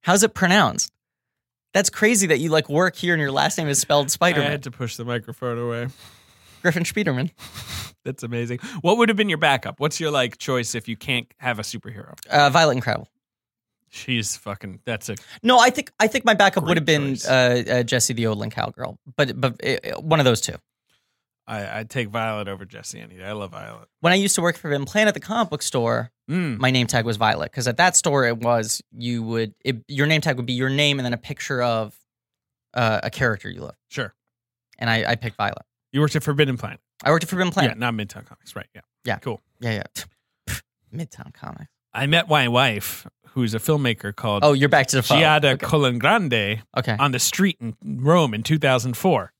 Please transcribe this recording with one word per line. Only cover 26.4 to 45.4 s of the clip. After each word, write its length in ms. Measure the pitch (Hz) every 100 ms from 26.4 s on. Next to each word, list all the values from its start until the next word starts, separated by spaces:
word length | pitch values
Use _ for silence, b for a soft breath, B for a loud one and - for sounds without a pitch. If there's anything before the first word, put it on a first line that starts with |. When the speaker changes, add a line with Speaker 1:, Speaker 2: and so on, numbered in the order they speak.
| 170 107
Speaker 1:
my 140 | 131
name 160 | 131 120
tag 160 | 123
was 140 | 113 107
Violet, 340 | 110 82 76
'cause 160 | - 120
at 80 | 120
that 220 | 180 175
store 280 | 170 143 120
it 120 | 117
was, 440 | 117 120 110 - - 120
you 240 | 120 120
would, 300 | 113 113 110 - 131
it, 100 | 120 -
your 180 | 143 147
name 140 | 156
tag 160 | 156 127
would 80 | 120
be 80 |
your 160 | 123 131
name 300 | 139 147 139
and 60 | 123
then 80 |
a 40 | 120
picture 440 | - 143 - 131
of, 380 | 123 113 104 _ _ _ _ _ _ _ _
uh, 280 | 123 117 110
a 60 | -
character 400 | - 127 107 95
you 100 | 90
love. 160 | - - _
Speaker 2:
Sure. 240 | - 123 _ _ _ _ _ _ _
Speaker 1:
And 100 | 117
I, 140 | 113 98
I 40 | -
picked 200 | 113 -
Violet. 300 | 101 - - _ _
Speaker 2:
You 80 | 135
worked 160 | 151 156
at 80 |
Forbidden 320 | 147 143 143 123
Planet. 220 | - - _ _
Speaker 1:
I 60 | -
worked 140 | 165 165
at 40 |
Forbidden 220 | 180 180
Planet. 200 | 175 135 110
Speaker 2:
Yeah, 160 | 120
not 20 |
Midtown 320 | 110 104 - -
Comics. 300 | - - -
Right, 120 | -
yeah. 80 | - _ _
Speaker 1:
Yeah. 140 | 120 98
Speaker 2:
Cool. 220 | 139 110 _ _
Speaker 1:
Yeah, 120 | 120
yeah. 100 | 107 - - - _ _ _ -
Pff, 140 | - _ _ _ 139
Midtown 380 | 170 - -
Comics. 340 | - - - - _ _
Speaker 2:
I 140 | 107 139
met 220 | 165 165
my 180 | 151 123
wife, 580 | 120 131 104 - - - _ _
who's 220 | - 120
a 60 | 110
filmmaker 560 | - 151 127 110 101 101
called 300 | 113 104 147
Speaker 1:
Oh, 80 |
you're 160 | 139 143
back 180 | 147 135
to 80 | 131
the 80 |
phone. 160 | 120 131
Speaker 2:
Giada 340 | 160 151